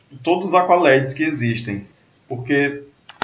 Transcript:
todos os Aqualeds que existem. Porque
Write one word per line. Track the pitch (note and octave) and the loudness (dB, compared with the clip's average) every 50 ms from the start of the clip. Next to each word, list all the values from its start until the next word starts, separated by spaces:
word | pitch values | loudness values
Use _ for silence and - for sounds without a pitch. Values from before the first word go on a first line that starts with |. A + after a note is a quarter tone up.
| _ _ - - - | _ _ -20 -8 -2
todos | E3 F3+ F3+ G3 F#3 | 0 0 0 0 2
os | E3+ | 2
Aqualeds | F3+ F3+ F3 F3 F3 D#3 C#3+ C3+ C3+ C3 - - | 2 4 4 2 4 6 4 4 4 2 0 -4
que | - D#3 | -4 -4
existem. | D#3+ D3+ B2 A#2+ A#2 A2+ G#2+ - G#2+ G2 G2 - - _ _ _ _ _ _ _ - | -4 -2 -2 -2 -2 -2 -4 -6 -8 -8 -10 -10 -14 _ _ _ _ _ _ _ -12
Porque | C3 B2 A#2+ B2+ C#3+ C#3 C#3+ C#3 C#3+ - - - _ _ _ _ - - | -12 -10 -4 0 0 2 2 0 -2 -8 -14 -18 _ _ _ _ -10 -10